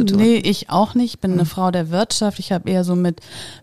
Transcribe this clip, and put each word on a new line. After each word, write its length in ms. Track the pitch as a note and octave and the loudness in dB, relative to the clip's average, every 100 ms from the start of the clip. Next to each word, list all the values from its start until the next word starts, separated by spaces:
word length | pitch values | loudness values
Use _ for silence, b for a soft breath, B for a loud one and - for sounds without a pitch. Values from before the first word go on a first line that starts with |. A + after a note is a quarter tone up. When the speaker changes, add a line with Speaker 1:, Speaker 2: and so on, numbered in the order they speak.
| G#3+ | 4
Speaker 1:
tun. 20 | |
Speaker 2:
tun. 100 | G3+ | 4
Speaker 1:
Nee, 180 | A3+ A3+ | 4 4
ich 320 | - G3+ - | 2 -2 0
auch 240 | F3 G#3+ B3 | 0 2 0
nicht. 200 | A#3+ - | -2 -2
Ich 40 | |
bin 120 | F#3+ | -2
eine 100 | F3+ | 0
Speaker 2:
Mhm. 40 | E3 | 0
Speaker 1:
Frau 240 | - F#3 | 0 0
der 180 | F3+ D#3+ | 0 -2
Wirtschaft. 480 | F3+ A3+ - G#3 - | -2 -2 -2 -2 -4
Ich 120 | - | -4
habe 180 | F3+ - | -4 0
eher 140 | F#3 | 0
so 120 | F3+ F3+ | 0 0
mit 260 | F3 E3 B B B B | 0 -2 B B B B